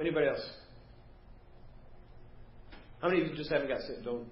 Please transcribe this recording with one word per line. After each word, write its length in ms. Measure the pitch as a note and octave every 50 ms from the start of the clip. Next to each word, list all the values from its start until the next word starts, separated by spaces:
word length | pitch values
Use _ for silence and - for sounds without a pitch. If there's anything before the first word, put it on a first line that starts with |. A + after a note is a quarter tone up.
| D#3
anybody 240 | E3+ D#3+ D#3 D3
else? 200 | C3+ - - - - - - - - - - - - - - - - - - - - - - - - - - - - - - - - - - - - - - - - - - - - - - - - - - - - - -
How 80 | E3 F3
many 140 | F#3 F3 D#3+
of 60 | D3+
you 80 | -
just 140 | D3+ D3 -
haven't 180 | D#3+ C#3 C#3 C3
got 120 | B2+ -
saved? 240 | - - B2 - G#2
Don't 220 | A#2+ A#2+ A#2+ A#2 -